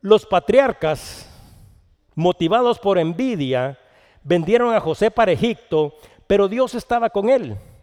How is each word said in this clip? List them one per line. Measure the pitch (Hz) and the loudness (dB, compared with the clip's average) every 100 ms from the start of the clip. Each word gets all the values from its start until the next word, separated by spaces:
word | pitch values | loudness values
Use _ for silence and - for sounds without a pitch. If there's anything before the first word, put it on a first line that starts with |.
Los | 196 208 | 4 2
patriarcas, | - 185 - 233 277 - 160 151 - - - - - - - - _ _ _ | 2 -4 2 2 2 -2 -6 -6 -10 -20 -20 -20 -20 -20 -20 -20 _ _ _
motivados | - 170 180 165 220 240 233 | -2 -2 0 0 2 0 0
por | 202 190 | 0 0
envidia, | 165 170 262 214 139 127 131 139 _ _ _ _ | 0 -2 -4 -2 -2 -2 -4 -8 _ _ _ _
vendieron | - 175 160 233 240 | -2 0 2 0 2
a | 220 | 0
José | 160 156 214 | -2 0 0
para | 220 220 | 2 0
Egipto, | 160 233 220 _ 160 151 - - _ _ | 2 0 -4 _ -2 -2 -6 -20 _ _
pero | 202 196 | 2 2
Dios | 226 254 | 0 -2
estaba | 240 - 240 233 | -4 -4 -2 0
con | 202 202 | -2 0
él | 262 160 101 - - | 0 0 -12 -16 -20